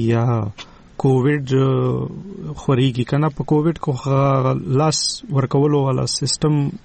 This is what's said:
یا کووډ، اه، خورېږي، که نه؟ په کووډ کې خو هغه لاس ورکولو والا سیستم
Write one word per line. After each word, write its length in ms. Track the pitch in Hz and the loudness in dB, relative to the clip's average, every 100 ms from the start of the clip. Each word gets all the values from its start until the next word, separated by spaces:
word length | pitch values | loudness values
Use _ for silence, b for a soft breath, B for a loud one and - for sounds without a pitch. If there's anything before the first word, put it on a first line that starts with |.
| 113 | 2
یا 340 | 117 123 117 107 - B B B - | 2 2 0 -2 -8 B B B -2
کووډ، 560 | 139 131 135 147 131 | 2 2 2 0 0
اه، 560 | 131 135 131 127 127 127 143 196 - 156 | 2 2 2 0 -2 -4 -8 -14 -12 -12
خورېږي، 500 | 143 - 127 135 123 | -6 0 2 2 0
که 140 | 117 143 | -2 0
نه؟ 120 | 151 | 0
په 140 | - | -2
کووډ 340 | 139 151 160 156 | 0 0 0 -2
کې 140 | - | -4
خو 160 | 127 135 | -4 0
هغه 440 | 135 139 135 131 | 2 2 2 0
لاس 680 | 131 - 135 156 - - - - | -2 0 0 2 0 -4 -8 -4
ورکولو 520 | 135 131 139 147 147 | -2 0 2 2 2
والا 220 | 135 131 127 | 2 0 -2
سیستم 640 | - 139 - 151 151 143 - | -4 -4 -2 0 2 0 -6